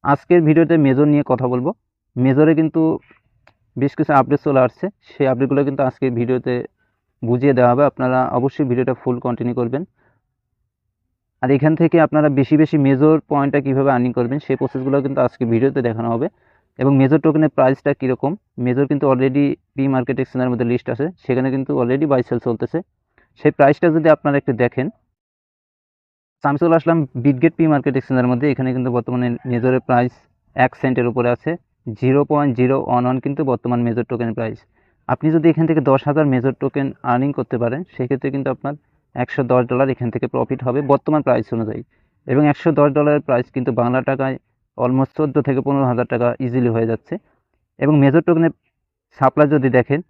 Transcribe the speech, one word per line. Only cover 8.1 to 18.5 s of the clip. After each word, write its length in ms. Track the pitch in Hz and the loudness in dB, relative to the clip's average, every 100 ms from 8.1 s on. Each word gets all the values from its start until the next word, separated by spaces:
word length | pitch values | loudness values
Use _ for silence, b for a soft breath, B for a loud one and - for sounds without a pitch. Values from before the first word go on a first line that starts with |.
| 127 131 123 | 0 0 -2
অবশ্যই 280 | 135 - 139 | -2 -2 -2
ভিডিওটা 240 | 120 127 123 | 0 -2 -4
ফুল 160 | - 120 127 | -4 -4 -4
কন্টিনিউ 280 | 120 123 120 | -4 -4 -4
করবেন। 220 | 123 135 185 _ _ _ _ _ _ _ _ _ _ _ _ _ _ _ | -4 -4 -8 _ _ _ _ _ _ _ _ _ _ _ _ _ _ _
আর 60 | 127 139 | 0 2
এখান 160 | 151 160 | 2 2
থেকে 160 | 165 170 151 | 2 2 2
আপনারা 220 | 156 151 139 | 2 2 0
বেশি 160 | 131 151 | 2 2
বেশি 140 | 156 156 139 | 2 2 2
মেজর 300 | 135 156 156 _ | 4 4 2 _
পয়েন্টটা 280 | 147 139 143 139 | -2 0 -2 0
কীভাবে 240 | 135 139 123 | 0 0 0
আর্নিং 140 | 123 120 | 0 -2
করবেন, 200 | 120 143 - | -4 -4 -4
সেই 100 | 135 | -4
প্রসেসগুলো 360 | 135 135 131 139 | -4 -4 -2 -2
কিন্তু 140 | 135 131 127 | -2 -2 -2
আজকে 180 | - 117 | -2 -2
ভিডিওতে 280 | 113 135 135 120 | 0 0 0 -4
দেখানো 200 | 110 117 | -4 -4
হবে। 120 | 113 165 _ _ _ _ - | -4 -6 _ _ _ _ -2
এবং 100 | 131 139 | 0 2
মেজর 200 | 135 151 | 4 2
টোকেনের 280 | 156 156 156 - | 2 2 0 2
প্রাইসটা 340 | 131 135 147 139 | 0 0 -4 -4
কীরকম, 320 | 131 123 135 208 _ | -4 -4 -4 -6 _